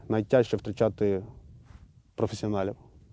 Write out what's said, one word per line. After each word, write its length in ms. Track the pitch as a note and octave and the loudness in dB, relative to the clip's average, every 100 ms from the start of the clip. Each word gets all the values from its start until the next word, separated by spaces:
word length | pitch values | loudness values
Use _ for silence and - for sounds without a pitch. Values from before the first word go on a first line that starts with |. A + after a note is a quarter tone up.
| - | -2
найтяжче 480 | A2 G2+ C3 A#2 G2+ | -2 4 4 4 0
втрачати 680 | - G2+ A2 - G#2 F#2+ G#2+ - - - - - - - _ | -4 0 0 2 0 0 -4 -16 -20 -20 -20 -20 -20 -20 _
професіоналів. 600 | - A2+ - G#2+ G2+ F#3+ - - - - | -4 -4 -2 -4 -2 -2 -4 -14 -20 -20